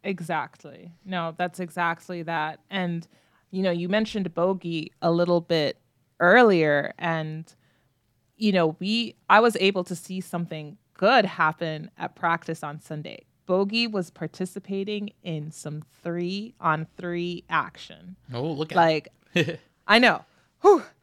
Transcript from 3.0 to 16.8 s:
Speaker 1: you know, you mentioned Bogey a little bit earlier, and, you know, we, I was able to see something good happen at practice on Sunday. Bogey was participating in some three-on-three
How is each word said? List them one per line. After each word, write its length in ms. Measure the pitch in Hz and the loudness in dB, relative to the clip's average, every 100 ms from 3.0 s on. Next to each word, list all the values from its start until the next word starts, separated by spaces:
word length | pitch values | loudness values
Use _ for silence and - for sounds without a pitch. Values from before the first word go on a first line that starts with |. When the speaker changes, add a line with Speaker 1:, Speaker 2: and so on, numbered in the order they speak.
| - _ _ _ _ | -10 _ _ _ _
Speaker 1:
you 120 | 185 | -2
know, 80 | 190 | -2
you 160 | 175 175 | -2 0
mentioned 460 | 208 220 220 180 | -2 -2 -4 -4
Bogey 580 | 165 180 190 170 165 156 _ | 0 0 0 -4 -6 -8 _
a 100 | 170 | 0
little 280 | 170 175 175 | 2 2 2
bit 380 | 170 165 143 - _ _ _ _ | 2 0 0 -4 _ _ _ _
earlier, 760 | 175 226 233 175 151 147 143 - | 6 8 8 6 4 2 -2 -6
and, 540 | 170 160 156 156 160 _ _ _ _ _ _ _ _ _ | -4 -4 -6 -10 -14 _ _ _ _ _ _ _ _ _
you 140 | 214 | 2
know, 240 | 185 160 156 | 4 2 0
we, 360 | 185 226 220 - - | -4 -2 -4 -10 6
I 100 | 202 | 6
was 160 | 233 208 | 6 2
able 240 | 190 196 180 | 0 0 -6
to 100 | 175 | -10
see 240 | - 185 | -8 -10
something 580 | - 175 170 156 151 - _ - | -8 -8 -8 -10 -12 -18 _ 0
good 300 | 196 254 202 | 4 4 2
happen 640 | - 160 156 165 156 160 _ | 0 0 0 -6 -6 -12 _
at 180 | 165 _ | -12 _
practice 480 | 170 165 - 160 | -2 -2 -4 -10
on 180 | 151 151 | -10 -14
Sunday. 420 | - 151 151 - _ _ - | -12 -12 -12 -16 _ _ -2
Bogey 420 | 185 196 226 233 | 0 0 -2 -2
was 220 | 208 170 | -4 -6
participating 1040 | - 160 - 185 202 190 196 196 208 208 _ | -10 -12 -8 -10 -10 -8 -8 -6 -8 -8 _
in 280 | 180 160 151 | -8 -8 -10
some 320 | - 156 151 - _ | -12 -12 -12 -14 _
three-on-three 1400 | 170 170 175 196 226 _ 170 156 | -8 -6 -4 -6 -10 _ -2 -2